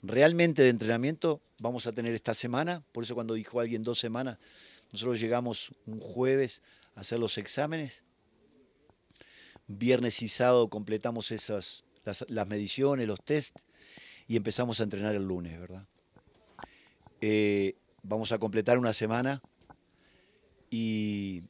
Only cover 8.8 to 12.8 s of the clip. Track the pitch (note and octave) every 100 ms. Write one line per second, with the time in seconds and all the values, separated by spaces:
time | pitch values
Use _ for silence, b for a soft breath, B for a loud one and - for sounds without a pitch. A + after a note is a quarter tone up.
8.8 | _ _ _ B B B B B _ G2+
9.8 | A#2 B2+ B2 - A2+ - B2 B2 A2+ G#2+
10.8 | G#2 G#2+ B2 A#2 G#2+ A2 - G#2 F2+ -
11.8 | _ _ - G2 - A#2 G2 G#2 G2+ -